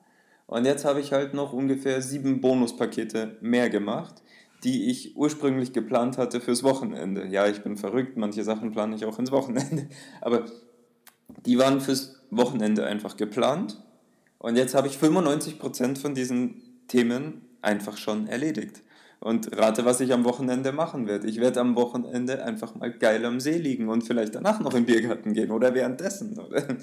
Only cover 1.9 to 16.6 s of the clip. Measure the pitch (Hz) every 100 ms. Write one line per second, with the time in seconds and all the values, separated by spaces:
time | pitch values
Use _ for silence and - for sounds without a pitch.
1.9 | 131 127 143 135 131 131 127 120 - 113
2.9 | 117 110 110 110 - 113 123 117 104 101
3.9 | 139 170 - _ - _ _ 127 131 110
4.9 | 127 - - 147 151 139 131 127 117 110
5.9 | 123 123 135 120 120 123 123 135 135 110
6.9 | - 92 98 95 98 104 104 101 104 101
7.9 | 120 127 113 107 104 104 107 113 110 107
8.9 | 110 107 107 127 131 123 120 139 156 135
9.9 | - - - 120 117 110 - - _ _
10.9 | _ - _ _ - 120 123 135 139 139
11.9 | 131 - - - 110 123 113 107 107 -
12.9 | 107 104 - 107 127 117 156 - - -
13.9 | _ _ _ _ _ 117 120 131 143 139
14.9 | - 156 151 151 151 - - 131 - 127
15.9 | 135 147 131 127 123 123 -